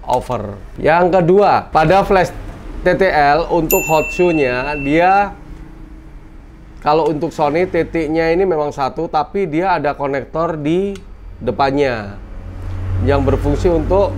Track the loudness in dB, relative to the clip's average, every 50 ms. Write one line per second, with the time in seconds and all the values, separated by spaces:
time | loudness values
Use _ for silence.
0 | -2 0 -2 -2 0 -2 -4 -4 -4 -8 -10 -12 -14 -16 -12 -2 2 2 4 4
1 | 4 4 4 4 4 6 4 6 6 4 4 2 0 0 2 2 4 6 4 4
2 | 4 4 4 2 2 2 -2 -10 -12 -12 -14 -14 -14 -12 -12 -2 0 0 2 4
3 | 2 2 4 4 4 4 4 2 2 0 0 0 2 2 0 0 2 2 2 0
4 | 0 0 0 0 2 2 2 2 0 0 0 -2 -4 -4 -6 -4 -2 0 2 4
5 | 4 4 4 2 2 0 -4 -14 -16 -16 -16 -16 -16 -18 -18 -18 -18 -18 -18 -20
6 | -20 -20 -20 -20 -20 -20 -20 -20 -20 -20 -20 -20 -20 -20 -20 -6 0 2 2 4
7 | 2 2 0 0 -4 -4 -2 0 0 0 2 0 0 0 0 -2 -2 0 -2 -4
8 | -2 0 0 0 2 2 2 2 2 2 2 0 -2 -4 -2 -2 -4 -4 -2 -4
9 | -6 -2 0 -2 -2 0 -2 -4 -4 -2 -2 -2 0 0 0 0 0 -2 -2 -2
10 | -4 -2 -2 -4 -6 -6 -4 -4 -2 -2 -4 -4 -2 0 0 0 0 -2 -6 -8
11 | -14 -18 -18 -18 -16 -16 -14 -6 -6 -6 -2 0 0 0 2 2 2 2 0 -4
12 | -6 -10 -12 -14 -14 -14 -14 -12 -12 -12 -12 -10 -8 -8 -6 -6 -4 -2 -2 0
13 | 2 2 2 2 2 2 0 0 0 0 0 2 2 2 2 2 0 2 2 2
14 | 2 0 -2